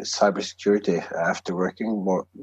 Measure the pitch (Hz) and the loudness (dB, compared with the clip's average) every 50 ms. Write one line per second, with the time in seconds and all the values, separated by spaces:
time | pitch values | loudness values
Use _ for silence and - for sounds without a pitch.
0 | - - - - 104 101 92 98 101 - - - - 101 104 104 101 101 87 85 | -6 -6 2 4 4 4 4 0 -4 -6 -8 -2 2 2 4 4 4 0 0 0
1 | - - - 78 85 87 90 - - - 90 87 92 90 - - 110 113 110 104 | -2 -4 -4 -2 0 0 0 -2 -4 -6 -2 -2 -2 -2 -2 -4 -4 -4 -2 -2
2 | 92 95 95 85 - - _ - | 0 0 0 0 -2 -6 _ -16